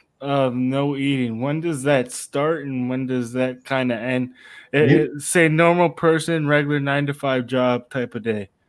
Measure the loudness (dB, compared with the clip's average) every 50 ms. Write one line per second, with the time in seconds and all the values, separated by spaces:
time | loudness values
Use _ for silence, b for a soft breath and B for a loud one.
0 | _ _ _ -12 -6 -2 0 0 0 0 0 -2 -2 -2 0 0 -2 -2 -2 -2
1 | -2 -2 -2 -2 -2 -4 -4 -4 -4 -4 -4 -4 -4 -4 -4 -2 0 2 2 2
2 | 0 -2 -6 -14 -12 -8 -4 -2 -2 -2 -2 -4 -4 -6 -6 -4 -4 -4 -4 -4
3 | -4 -2 -2 -4 -4 -4 -4 -2 -2 -2 -4 -6 -8 -4 -2 -2 0 -2 -2 -4
4 | -4 -4 -2 -2 -4 -4 B B B B B B B B B 4 6 6 6 4
5 | 4 0 -4 -8 -6 0 2 4 4 4 4 4 4 4 6 4 2 2 0 2
6 | 2 2 2 2 2 -2 -2 -2 0 2 2 2 2 2 0 -2 0 0 0 0
7 | 0 -2 -4 -4 -2 -2 0 0 -2 -2 0 0 2 2 0 0 -4 -6 -8 -6
8 | -6 -6 -8 -8 -6 -4 -4 -4 -6 -10 _ _ _